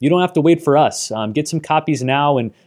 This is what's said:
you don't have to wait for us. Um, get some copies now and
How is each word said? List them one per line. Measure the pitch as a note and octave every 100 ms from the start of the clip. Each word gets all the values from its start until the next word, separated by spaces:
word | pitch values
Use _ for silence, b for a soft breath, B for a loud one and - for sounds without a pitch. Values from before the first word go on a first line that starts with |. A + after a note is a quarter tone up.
you | C#3
don't | F3+
have | F3+
to | E3
wait | D3+ E3
for | D3 C#3+
us. | B2+ - -
Um, | A2 G#2+
get | G#2+ D3+
some | D#3+
copies | D#3 D#3 D#3 C3+
now | B2+ C#3 D3 C#3
and | A2+ b